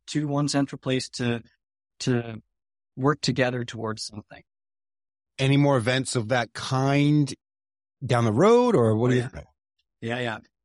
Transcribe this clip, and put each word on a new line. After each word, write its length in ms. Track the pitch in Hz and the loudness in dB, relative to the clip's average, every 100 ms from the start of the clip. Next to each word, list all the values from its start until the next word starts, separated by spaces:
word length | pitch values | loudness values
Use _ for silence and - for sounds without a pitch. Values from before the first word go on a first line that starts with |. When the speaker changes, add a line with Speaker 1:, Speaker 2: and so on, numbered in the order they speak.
| - | -6
Speaker 1:
to 200 | 151 147 | -4 -2
one 200 | 143 143 | -2 0
central 300 | 143 139 139 | 0 -2 -4
place 300 | 135 131 - | -4 -4 -4
to, 320 | - 123 117 - _ _ _ _ - | -4 -4 -4 -8 _ _ _ _ -6
to 400 | 135 120 117 110 - _ _ _ _ - | -2 -2 -2 -12 -18 _ _ _ _ -2
work 240 | 135 147 | -2 0
together 440 | - 127 123 123 | -2 0 0 -2
towards 400 | 120 113 110 110 | -8 -8 -8 -8
something. 380 | - 104 - 110 - _ _ _ _ _ _ _ _ - | -10 -14 -16 -20 -20 _ _ _ _ _ _ _ _ -2
Speaker 2:
Any 180 | 135 139 | 2 4
more 200 | 143 131 | 4 2
events 380 | 113 131 127 | 2 0 -2
of 140 | 127 107 | -4 0
that 240 | 127 113 | -2 -2
kind 800 | - - 131 135 143 147 151 139 - _ _ _ _ _ _ | -8 -4 -2 2 2 4 4 2 -4 _ _ _ _ _ _
down 200 | 120 120 | -2 2
the 80 | 117 | 2
road, 420 | 107 202 240 247 | 4 4 6 4
or 200 | 170 113 | 4 4
what 160 | 110 123 | 2 2
do 60 | 127 | 0
you 60 | |
Speaker 1:
Yeah. 60 | 123 | -2
Speaker 2:
think? 180 | - - _ _ _ _ _ | -10 -18 _ _ _ _ _
Speaker 1:
Yeah, 200 | 117 123 | -8 -6
yeah. 180 | 120 110 - _ | -6 -8 -14 _